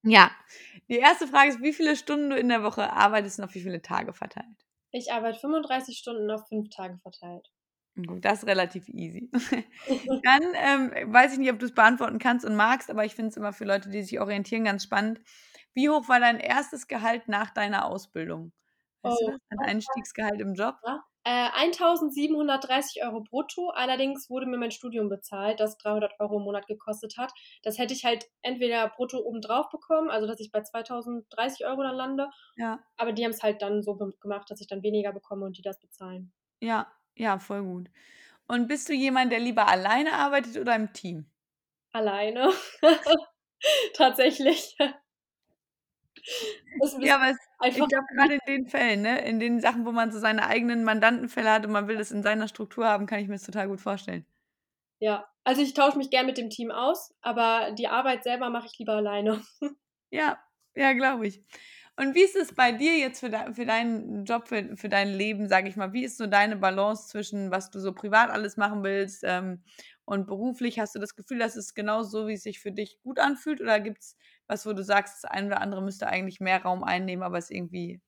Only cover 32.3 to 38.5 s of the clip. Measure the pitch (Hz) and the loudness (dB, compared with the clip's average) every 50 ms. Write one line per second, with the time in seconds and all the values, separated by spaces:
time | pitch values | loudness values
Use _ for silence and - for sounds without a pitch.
32.3 | - _ _ _ _ - 233 226 220 226 _ _ _ - 233 233 220 214 240 226 | -8 _ _ _ _ -8 -6 -6 -6 -8 _ _ _ -6 -4 -4 -2 -2 -2 -2
33.3 | 220 220 - 214 208 208 208 202 208 208 208 208 202 202 208 196 190 _ _ 202 | -4 -2 -2 -2 -2 0 -4 -2 -2 -2 -2 -4 -6 -6 -6 -8 -10 _ _ -10
34.3 | 202 202 202 - 208 214 208 - 196 196 190 214 208 214 202 202 196 196 _ _ | -10 -10 -10 -14 -16 -16 -14 -12 -12 -6 -4 -2 -2 0 -2 -2 -6 -8 _ _
35.3 | 208 196 196 190 185 180 180 196 190 _ _ _ - - 190 185 185 185 185 180 | -10 -10 -8 -10 -12 -10 -10 -10 -10 _ _ _ -20 -18 -16 -14 -14 -14 -14 -16
36.3 | _ _ _ _ _ _ - 226 226 220 - - _ _ _ _ _ - 226 220 | _ _ _ _ _ _ -4 -2 -2 -2 -2 -6 _ _ _ _ _ -6 -2 -2
37.3 | 196 190 190 - 202 202 202 185 180 180 180 - _ _ _ _ - - - - | -2 -2 -4 -8 -8 -8 -6 -8 -8 -10 -12 -14 _ _ _ _ -20 -20 -20 -20
38.3 | _ _ _ _ | _ _ _ _